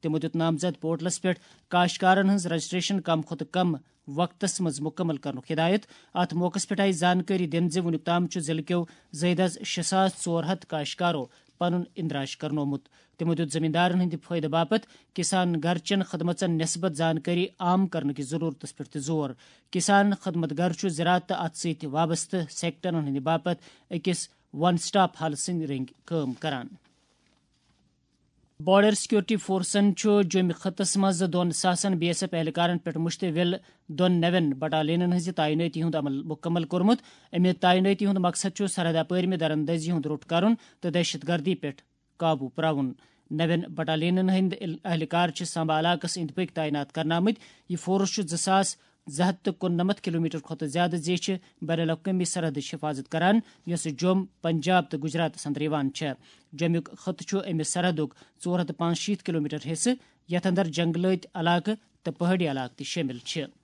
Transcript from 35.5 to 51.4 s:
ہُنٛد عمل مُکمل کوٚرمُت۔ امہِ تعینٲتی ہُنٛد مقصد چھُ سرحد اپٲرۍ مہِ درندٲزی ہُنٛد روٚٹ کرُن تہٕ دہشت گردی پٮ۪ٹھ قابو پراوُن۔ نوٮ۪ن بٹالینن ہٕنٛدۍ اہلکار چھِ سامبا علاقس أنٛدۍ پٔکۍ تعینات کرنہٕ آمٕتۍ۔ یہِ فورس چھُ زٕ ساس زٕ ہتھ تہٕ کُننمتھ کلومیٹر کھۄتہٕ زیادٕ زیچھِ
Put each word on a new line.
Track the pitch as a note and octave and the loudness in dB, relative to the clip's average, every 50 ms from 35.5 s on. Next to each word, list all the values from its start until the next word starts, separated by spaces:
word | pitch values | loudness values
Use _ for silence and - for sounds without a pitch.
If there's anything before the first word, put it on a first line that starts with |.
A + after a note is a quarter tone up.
| D#3 D3+ E3+ E3 - D#3+ | 2 0 0 -2 -2 -2
ہُنٛد | D#3+ E3+ D#3+ | -2 0 0
عمل | D#3+ D3 C#3+ C3+ C#3 D3+ | 0 -2 -2 -4 -4 -6
مُکمل | E3 D3+ - - F3 E3+ F3 E3 | -6 -8 -6 -4 -2 0 0 -2
کوٚرمُت۔ | C#3+ - F3 F3 G#3 A#3+ - - - - - _ _ | 0 0 2 4 4 4 2 0 -14 -20 -20 _ _
امہِ | - F3 F3 F3+ F3+ - | 0 2 2 2 2 4
تعینٲتی | - F3+ F3+ F#3 F#3 G3 G3 - G#3 | 4 4 6 6 6 4 2 2 2
ہُنٛد | G3 G3+ F#3+ | 0 2 2
مقصد | F3+ F3 E3+ - - G3 F3+ - | 2 0 0 0 -4 -4 -2 -2
چھُ | G#3 F#3+ | -4 -2
سرحد | - - F3 E3 D#3+ | -2 0 0 2 2
اپٲرۍ | E3 D#3+ D3+ F3+ F3+ F3+ F#3 | 0 0 0 0 0 2 0
مہِ | F#3+ E3 | 0 0
درندٲزی | D#3+ D#3 D#3 D3+ D3+ C#3+ E3+ E3 D#3 E3 | 0 0 0 0 0 0 0 -2 0 0
ہُنٛد | F3 D#3+ C#3 | -2 -2 0
روٚٹ | D3+ D3+ D3 - | -2 -6 -6 -4
کرُن | - D#3+ E3+ F3+ A3 A#3 A3 - - _ _ | 0 0 2 4 4 2 2 -2 -20 _ _
تہٕ | - F3 D3+ | -6 -2 0
دہشت | F3 F3 - - D3+ C#3+ C#3+ | 0 0 0 -4 -6 -4 -2
گردی | E3+ E3 C#3+ F#3 F#3 | -2 0 0 -2 -2
پٮ۪ٹھ | C#3 - C#3+ C#3 - _ _ _ _ _ _ _ _ | -2 -4 -8 -8 -10 _ _ _ _ _ _ _ _
قابو | F3 D#3+ D#3 C3 C3+ B2+ | 0 0 2 0 -2 -8
پراوُن۔ | - - - D#3+ D#3 C#3 C3+ B2+ B2 _ _ _ _ _ _ _ | -4 0 0 0 2 2 0 -2 -4 _ _ _ _ _ _ _
نوٮ۪ن | D3+ D3+ E3 E3 E3+ E3+ | -2 0 0 2 2 0
بٹالینن | F3+ - - - D#3+ D#3 D#3+ D#3 D#3+ F3 F3+ F#3 F#3+ F#3 | -2 -4 -6 -6 -2 -2 0 0 0 2 2 2 2 2
ہٕنٛدۍ | F#3+ F#3+ F#3+ F#3 D#3 - - F3 D#3+ - _ | 2 2 2 0 -2 -4 -6 -8 -8 -8 _
اہلکار | G3 E3+ E3 D#3+ - - E3+ F3 E3+ | -2 -2 -2 -2 0 2 2 2 2
چھِ | E3 - F3 E3 | 0 -4 -8 -6
سامبا | - E3+ D#3+ D#3+ D#3 D#3 | -4 -2 0 0 0 2
علاقس | D#3+ E3+ F3 - - E3+ - | 2 2 2 2 -2 -6 -4
أنٛدۍ | F#3 E3+ D3+ - | -4 -6 -6 -4
پٔکۍ | - F#3 - _ | -4 -4 -4 _
تعینات | E3+ D#3 D3+ D3 D3 C#3+ - | -4 -2 -2 -2 -2 -4 -4
کرنہٕ | - D#3+ D#3+ D#3 E3 E3+ | -4 -4 0 0 2 2
آمٕتۍ۔ | F#3 G#3+ A#3 - - - - _ _ _ | 2 2 0 -2 -6 -20 -20 _ _ _
یہِ | F3 E3+ | -8 -6
فورس | - F3 F#3+ G3 G3 F#3 | -2 0 0 2 2 0
چھُ | - - G3 | 0 -4 -4
زٕ | D3 E3 E3 | -4 -4 -4
ساس | - F#3+ F#3+ G3 G3 - - _ _ _ _ _ _ - | 0 4 4 4 4 2 -4 _ _ _ _ _ _ -12
زٕ | C#3 C#3+ F3+ F#3 | -2 0 0 0
ہتھ | F#3+ - _ | 0 0 _
تہٕ | G#3 F3+ _ | -6 -4 _
کُننمتھ | - F#3 F3 E3 F3+ F#3+ G3+ - | -2 0 0 2 2 0 0 -2
کلومیٹر | - F#3+ E3 E3 E3 D#3+ - D#3+ | -2 -2 -2 0 0 -2 -2 -6
کھۄتہٕ | - - E3 - D#3+ D3 | -8 -8 -8 -6 -6 -4
زیادٕ | C3 E3+ F3 F3 E3+ E3+ | 0 0 0 2 0 -2
زیچھِ | D3 E3 F3+ F3 - - F#3+ F3+ | -2 0 -2 -2 0 -2 -4 -4